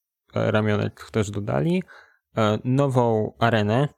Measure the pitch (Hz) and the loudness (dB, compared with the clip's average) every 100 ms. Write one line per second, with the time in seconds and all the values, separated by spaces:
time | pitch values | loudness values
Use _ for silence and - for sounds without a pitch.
0 | _ _ _ 113 110 107 107 104 107 - | _ _ _ -4 0 0 0 0 -2 -6
1 | - 113 101 101 104 135 156 180 - - | -8 -4 -4 -4 -4 -2 0 -2 -4 -16
2 | - _ _ - 107 107 127 131 143 127 | -20 _ _ -2 0 0 0 0 2 2
3 | 120 110 107 - 117 117 104 117 147 | 2 2 -2 0 2 2 2 0 0